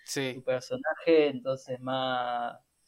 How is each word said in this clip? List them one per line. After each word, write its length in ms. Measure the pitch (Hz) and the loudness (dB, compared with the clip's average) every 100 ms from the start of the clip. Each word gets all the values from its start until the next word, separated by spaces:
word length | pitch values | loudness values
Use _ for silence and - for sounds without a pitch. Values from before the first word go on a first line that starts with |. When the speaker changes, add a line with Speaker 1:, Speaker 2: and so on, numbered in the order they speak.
| - | -8
Speaker 1:
Sí. 280 | 143 131 | -4 -2
Speaker 2:
tu 100 | 127 | -4
personaje, 840 | - 127 - 127 151 160 170 160 147 | -2 -2 -2 -4 -4 -2 4 6 6
entonces 520 | 127 123 135 - 127 | 2 -4 -4 -6 -8
más, 760 | 127 131 131 127 123 120 120 - _ _ | -4 -2 0 -2 -2 -4 -6 -10 _ _